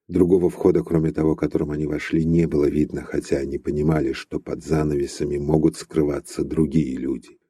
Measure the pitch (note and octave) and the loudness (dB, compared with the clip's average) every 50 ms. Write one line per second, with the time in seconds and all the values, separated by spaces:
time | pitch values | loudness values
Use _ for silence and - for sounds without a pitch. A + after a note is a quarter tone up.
0 | _ - F2 F2 F#2 E2+ F#2 F#2 F2 E2+ E2+ - - F#2+ F2 F2 E2+ - E2+ D#2+ | _ -2 2 4 4 6 6 4 4 2 0 2 4 4 4 4 2 2 0 0
1 | D#2 D#2 D2 - D#2 D#2 D2+ - D2+ D2 - D#2 D2+ D2 D2+ D2+ D#2 D2 D2 D2 | 2 0 0 0 0 0 0 0 -2 -2 -2 -2 -2 -2 -2 -2 -2 -2 -4 -4
2 | - - - E2 D#2+ E2 E2 E2+ E2+ D#2+ D#2 D2 D2 C#2+ C#2 D2+ D2+ - - - | -4 -2 0 0 2 2 4 4 4 2 2 2 2 2 2 2 0 0 -2 -6
3 | - - - - - - - C#2 C#2 C#2 - - - - - D2+ D2+ D#2 D#2+ - | -8 -6 -6 -6 -2 -2 -2 -2 -2 -4 -6 -6 -4 -4 -2 0 0 2 2 2
4 | - - - - - - - - - - - E2 D#2+ - - D#2 D#2 D2+ D2 C#2+ | 0 0 -2 -6 -8 -8 -8 -8 -6 -6 -8 -8 -4 -2 0 0 2 0 0 -2
5 | - E2 - - - D2 C#2+ C#2+ C#2+ C#2+ D#2+ D#2+ D#2 D#2+ D#2+ - - - - D#2+ | -2 -4 -4 -6 -6 -4 -4 -4 0 0 2 2 2 2 0 -2 -8 -4 -2 0
6 | D2+ D2 C#2+ C#2 - - - - D#2+ - D#2 E2 D#2+ D2 - D#2+ D2+ C2 C2 - | 0 0 -2 -4 -8 -8 -6 -6 -6 -2 0 0 0 2 2 0 0 0 -2 -6
7 | - - C2 A#1 - - - _ _ _ | -4 -6 -6 -6 -8 -14 -20 _ _ _